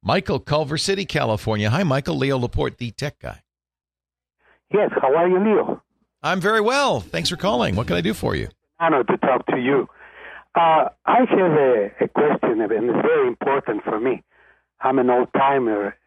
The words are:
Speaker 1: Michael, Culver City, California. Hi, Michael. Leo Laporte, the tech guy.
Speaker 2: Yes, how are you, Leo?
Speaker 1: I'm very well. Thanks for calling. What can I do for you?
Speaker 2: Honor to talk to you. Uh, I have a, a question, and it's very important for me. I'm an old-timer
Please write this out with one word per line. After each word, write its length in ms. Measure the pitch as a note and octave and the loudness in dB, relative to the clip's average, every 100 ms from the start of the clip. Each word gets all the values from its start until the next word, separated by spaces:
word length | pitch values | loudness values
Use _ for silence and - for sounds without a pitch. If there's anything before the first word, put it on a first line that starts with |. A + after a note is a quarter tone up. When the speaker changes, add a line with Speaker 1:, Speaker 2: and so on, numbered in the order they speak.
Speaker 1:
Michael, 360 | F2+ E3 F#3+ C#3+ | 0 -2 -2 -6
Culver 380 | - D3 D3 D3+ | -2 -4 -2 -4
City, 300 | - G3 G3 | -2 -4 -4
California. 640 | D3 B2+ G#2+ - G#2+ G#2 | -2 -2 -2 -2 -2 0
Hi, 140 | C3 | 0
Michael. 320 | F#3+ C3+ - D3+ | 0 -2 -2 -4
Leo 220 | C3+ C3+ | -2 -2
Laporte, 380 | A#2+ - C#3 - | -2 -2 -4 -6
the 140 | A#2+ | -12
tech 280 | - C#3+ - | -8 -10 -10
guy. 240 | B1 - _ _ _ _ _ _ _ _ _ _ _ _ _ | -16 -16 _ _ _ _ _ _ _ _ _ _ _ _ _
Speaker 2:
Yes, 180 | G3+ E3+ - | 0 0 0
how 160 | C3 D3+ | 2 2
are 100 | F3+ | 4
you, 120 | F3+ | 2
Leo? 400 | G#3+ G3+ - - _ _ _ _ | 4 2 0 -6 _ _ _ _
Speaker 1:
I'm 180 | C#3+ F#3 | -4 0
very 200 | F3+ A3 | 0 2
well. 400 | G#3+ C#4 C4+ C#3+ | 2 2 0 -2
Thanks 300 | F2+ E3+ E3+ | -4 -6 -4
for 60 | F3 | -4
calling. 400 | F#3 A#3+ - F2+ | -2 0 0 -2
What 100 | - | -2
can 100 | F3 | -2
I 60 | |
do 100 | E3+ | -2
for 220 | - - D2+ | -2 -2 -4
you? 120 | G#1+ _ _ _ | -6 _ _ _
Speaker 2:
Honor 260 | - D3+ | 0 0
to 120 | - - | 0 0
talk 300 | - B2 - | 0 0 0
to 100 | C3 | -2
you. 320 | B2 C#3 - - - - - - - | 2 0 -2 -10 -20 -20 -20 -20 -4
Uh, 360 | C#3 E3 D#3+ - - - | 2 4 4 2 -2 2
I 140 | A#3 | 2
have 320 | C4 - F#3 | 4 2 4
a, 380 | D3+ C3+ A#2 G2+ - | 4 4 2 0 -2
a 80 | - | -4
question, 520 | - - - - - | 2 0 2 0 0
and 300 | - A4 - | 0 0 0
it's 120 | - | 0
very 240 | - A#4+ G4+ | 2 2 0
important 560 | - - - - G#2 | -2 -2 -2 -2 -6
for 160 | - G#2+ | -4 -2
me. 240 | B2 A2 _ _ _ _ _ _ | -2 -4 _ _ _ _ _ _
I'm 180 | C3 C3 | 0 2
an 100 | B2 | 2
old-timer 880 | B2 A#2+ - C#3 C#3 A#2 G#2 G2+ - | 2 0 0 2 2 0 -2 -4 -8